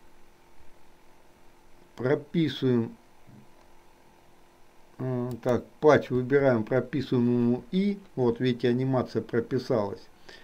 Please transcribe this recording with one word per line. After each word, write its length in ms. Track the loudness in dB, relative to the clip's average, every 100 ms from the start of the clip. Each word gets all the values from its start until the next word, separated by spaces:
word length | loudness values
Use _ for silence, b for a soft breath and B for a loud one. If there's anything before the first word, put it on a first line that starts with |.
| -20 -20 -20 -20 -20 -18 -16 -18 -20 -20 -20 -20 -20 -20 -20 -20 -20 -20 -20 -6
прописываем. 1000 | -2 -2 -2 -2 -2 -2 0 0 -2 -8 -20 -20 -20 -20 -20 -20 -20 -20 -20 -20 -20 -20 -20 -20 -20 _ -20 -20 -20 -10
Э, 300 | -6 -4 -6 -6
так, 200 | -2 -2 -4 2
патч 300 | 6 6 4
выбираем, 540 | -2 2 2 4 2
прописываем 640 | 0 -2 -2 -6 -2 0 2
ему 360 | 2 2 0 -2
"и". 280 | 0 0 -2 -8 0
Вот, 240 | 0 2
видите, 300 | -2 0 0
анимация 520 | 0 0 0 -2 -4
прописалась. 800 | -2 -4 -2 -4 -2 -2 -2 -8 -16 -20 B B